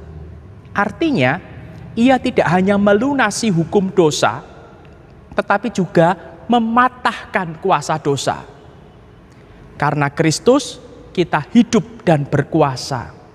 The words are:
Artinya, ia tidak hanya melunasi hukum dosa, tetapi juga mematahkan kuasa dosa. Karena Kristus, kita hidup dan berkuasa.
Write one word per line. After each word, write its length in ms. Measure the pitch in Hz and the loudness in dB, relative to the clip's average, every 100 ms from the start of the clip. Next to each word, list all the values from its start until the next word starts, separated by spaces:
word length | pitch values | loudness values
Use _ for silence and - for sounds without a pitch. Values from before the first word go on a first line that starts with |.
| - - - - - - - | -18 -18 -18 -20 -20 -20 -10
Artinya, 720 | - 208 - 330 214 127 170 - - - - - - | -4 -4 -2 -2 2 2 0 -6 -18 -18 -18 -10 0
ia 240 | 254 254 | 2 2
tidak 260 | 254 196 147 | 0 0 2
hanya 260 | 180 190 202 | 2 2 2
melunasi 720 | 202 208 277 277 214 - 226 | 4 2 2 0 -2 0 0
hukum 400 | 165 160 208 190 | 0 2 0 0
dosa, 540 | 190 156 147 107 123 - - - - - - - - - | 2 2 2 -2 -2 -12 -20 -20 -20 -20 -20 -20 -20 -8
tetapi 380 | - - 202 240 | -6 -2 -2 -2
juga 640 | - 170 170 165 196 - - | -4 0 2 2 0 -8 -16
mematahkan 1120 | - 240 226 240 254 - 240 - - 208 170 156 | -2 0 2 2 0 0 -6 -6 -6 -6 -4 -6
kuasa 380 | 190 151 156 156 | 0 0 0 -4
dosa. 460 | - 143 - 71 - - - - - - - - - - - - - | -2 -2 -2 -6 -10 -20 -20 -20 -20 -20 -20 -20 -20 -20 -20 -20 -20
Karena 320 | - 147 147 139 | -4 -2 -2 -4
Kristus, 720 | - 160 - 233 269 - - - - - | 0 -2 0 2 2 0 -14 -20 -20 -10
kita 320 | - 170 156 - | -4 -2 -2 2
hidup 540 | 240 - 226 - - | 2 4 0 -2 -6
dan 180 | 190 151 | 0 0
berkuasa. 880 | 139 135 139 160 143 127 - 127 - - - | 0 -2 -2 0 0 -2 -8 -8 -8 -16 -20